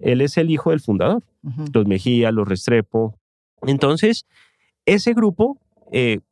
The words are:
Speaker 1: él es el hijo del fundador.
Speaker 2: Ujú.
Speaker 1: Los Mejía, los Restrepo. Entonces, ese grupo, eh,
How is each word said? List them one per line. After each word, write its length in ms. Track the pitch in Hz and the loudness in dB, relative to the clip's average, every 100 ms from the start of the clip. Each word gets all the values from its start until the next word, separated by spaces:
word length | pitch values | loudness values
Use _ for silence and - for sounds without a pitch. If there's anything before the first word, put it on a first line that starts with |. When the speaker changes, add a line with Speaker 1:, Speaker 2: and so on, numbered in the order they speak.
Speaker 1:
él 200 | - 123 | -2 0
es 160 | 139 - | 0 0
el 140 | 165 | 0
hijo 180 | 151 165 | 0 0
del 120 | 156 | -2
fundador. 420 | - 98 110 233 - _ | -2 -2 0 -2 -6 _
Speaker 2:
Ujú. 240 | 147 127 151 | -14 -10 -2
Speaker 1:
Los 140 | 123 101 | 0 0
Mejía, 440 | 95 123 120 113 | 0 0 0 2
los 160 | 110 98 | 0 -2
Restrepo. 720 | 92 - 117 104 113 110 - _ _ _ _ | -4 0 0 0 -2 -4 -8 _ _ _ _
Entonces, 640 | 135 139 139 160 214 233 - _ _ _ _ _ - | -4 0 0 2 0 0 -8 _ _ _ _ _ 0
ese 280 | 202 233 | 0 2
grupo, 440 | 240 214 170 240 277 _ _ - | 2 2 2 -2 -2 _ _ -8
eh, 280 | 127 123 104 - | -2 0 -2 -6